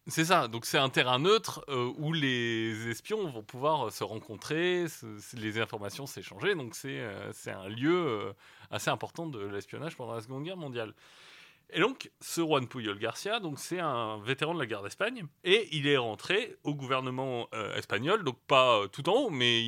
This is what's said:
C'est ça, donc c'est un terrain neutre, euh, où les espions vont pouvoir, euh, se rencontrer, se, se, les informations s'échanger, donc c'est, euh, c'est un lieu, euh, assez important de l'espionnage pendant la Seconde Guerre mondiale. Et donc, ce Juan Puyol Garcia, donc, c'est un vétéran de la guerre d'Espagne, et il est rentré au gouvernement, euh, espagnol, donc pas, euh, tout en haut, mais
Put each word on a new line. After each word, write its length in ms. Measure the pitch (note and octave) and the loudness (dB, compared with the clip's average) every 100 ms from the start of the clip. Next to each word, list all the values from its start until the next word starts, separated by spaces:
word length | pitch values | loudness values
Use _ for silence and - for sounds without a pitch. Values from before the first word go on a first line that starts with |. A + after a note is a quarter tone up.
| - | -4
C'est 200 | D#3+ D#3+ | 0 6
ça, 200 | F3+ B2 | 6 4
donc 180 | A2+ | -2
c'est 140 | - D#3 | 0 2
un 120 | C3+ | 4
terrain 280 | D#3 B2+ B2+ | 4 4 4
neutre, 460 | E3+ A3 - D#3 - | 6 4 2 -8 -4
euh, 240 | C3 B2 - | -2 -2 -2
où 160 | D3+ | -2
les 760 | E3 C3+ B2 A#2 A2+ A2+ A2 A#2 | 2 2 2 2 2 0 -2 -4
espions 400 | A2+ - G#3+ F3+ | -6 -4 -4 -4
vont 100 | A#2 | -6
pouvoir, 460 | G#2 B2 C#3+ D#3 A2+ | -12 -2 0 2 0
euh, 20 | |
se 140 | - | -4
rencontrer, 840 | G2+ A2 - G#2 - D#3 F3 F3+ E3+ | -6 -6 -10 -12 -4 0 2 2 -2
se, 320 | - A2+ G#2 | -6 -12 -12
se, 160 | G2+ B2 | -12 -6
les 220 | G#2+ G#2+ | -4 -2
informations 460 | A2 A2 G2+ - C3+ | -2 -4 -8 -8 -10
s'échanger, 480 | - F#2 G2 D#3+ | -12 -14 -4 -2
donc 220 | F#3 A#2+ - | 0 -4 -8
c'est, 240 | C#3 C#3 | -8 -8
euh, 320 | A#2 G2 G#2 | -8 -8 -10
c'est 180 | G#2+ - | -10 -10
un 180 | G2+ F#2+ | -10 -8
lieu, 240 | A2+ C#3+ | 0 4
euh, 400 | F3+ D#3+ G#2+ G2+ G2 - - - | 4 2 0 -2 -8 -18 -20 -8
assez 200 | A2 - | -4 0
important 360 | C3 G#2+ - E3 | -2 -4 -8 -8
de 140 | A#2+ | -6
l'espionnage 520 | G2+ G2+ - A2+ D3+ - | -6 -6 -8 -10 -10 -10
pendant 180 | A#2 | -8
la 60 | A2+ | -8
Seconde 220 | A2 C3 | -8 -8
Guerre 120 | D#3 F#3 | -8 -8
mondiale. 380 | D3 A#2+ G#2+ - - - - - - _ _ | -6 -6 -6 -10 -20 -20 -20 -20 -20 _ _
Et 60 | C#3 | 2
donc, 300 | G#3 C4 - - | 2 0 -12 -14
ce 220 | - - | -6 -2
Juan 260 | D#3+ D3 B2+ | 4 4 2
Puyol 300 | - G#2+ G2+ | -2 -4 -2
Garcia, 420 | A2+ - G3 A#3 | -2 -4 -4 -2
donc, 180 | F3 C3+ | -4 -8
c'est 200 | - F3+ | -6 -4
un 380 | D#3+ A#2+ A2 G#2+ | 0 0 -2 -4
vétéran 340 | G#2 C3+ D#3 | -4 -2 0
de 60 | E3+ | 0
la 80 | B2 | -2
guerre 160 | G#2+ | -4
d'Espagne, 420 | G2+ - G#3 B3+ D#3+ - | -6 -2 -2 -2 -10 -6
et 320 | F3+ G#3 G#3+ | 4 4 4
il 120 | D#3 C#3+ | 0 4
est 100 | C#3 | 4
rentré 580 | A#2 G#2 - F#3+ B3 - | 2 -2 0 0 0 -4
au 100 | D3 | -4
gouvernement, 720 | D3 C3 C3 C3 B2+ C3+ B2 A2+ | -4 0 0 0 -2 -2 -2 -4
euh, 200 | A2 G2+ F#2 | -6 -4 -4
espagnol, 480 | - G#2 C#3 A3 | -2 -2 2 2
donc 140 | D#3 B2 - | 0 -6 4
pas, 340 | C3+ B2+ A2+ | 8 8 6
euh, 60 | G3 | 4
tout 200 | - C#3 | 0 2
en 60 | |
haut, 160 | A3+ C4 | 4 4
mais 360 | C#3 B2 A#2 | 4 4 4